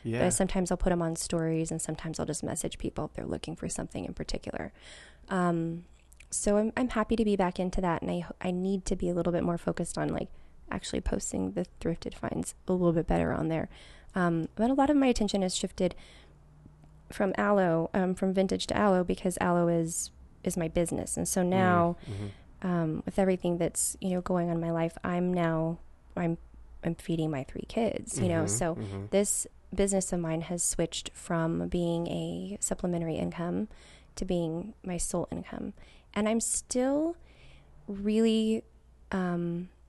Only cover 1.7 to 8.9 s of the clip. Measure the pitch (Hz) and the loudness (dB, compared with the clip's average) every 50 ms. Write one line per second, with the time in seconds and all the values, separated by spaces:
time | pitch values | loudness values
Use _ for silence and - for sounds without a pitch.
1.7 | 160 160 - - 156 - - 165 156 - 160 156 147 - - - - - - - | -4 -6 -4 -6 -6 -6 -6 -8 -4 -4 -4 -4 -4 -4 -4 -4 -4 -4 -4 -6
2.7 | - - - - - - 151 - - - - - - - - 156 165 - - 170 | -6 -4 -6 -6 -4 -4 -6 -6 -6 -8 -6 -6 -6 -6 -6 -8 -10 -8 -8 -6
3.7 | - - - 165 - - 180 - 175 - - - - - - - - - - - | -6 -6 -8 -6 -6 -8 -8 -8 -8 -8 -8 -6 -6 -6 -6 -6 -8 -8 -8 -10
4.7 | - - - - - - - - - - - - 190 180 175 175 170 165 165 165 | -12 -16 -20 -20 -20 -20 -20 -20 -20 -20 -8 -4 0 2 2 2 2 2 0 -2
5.7 | 165 175 175 - - - - _ - - - - - - - 208 208 208 214 220 | -4 -6 -10 -16 -20 -20 -20 _ -20 -20 -14 -8 -6 -2 2 4 4 4 4 2
6.7 | - 233 254 240 - 226 214 - 233 220 220 208 202 190 185 180 - - 180 185 | 0 0 0 0 0 0 0 2 2 2 4 2 4 4 2 2 2 0 -2 0
7.7 | - - 190 175 165 - - 180 175 175 165 - - - - 185 180 180 185 190 | 0 0 2 2 0 0 0 -2 -2 -4 -4 -6 -10 -6 -4 -2 -2 0 0 0
8.7 | 196 190 - - | 0 0 0 -2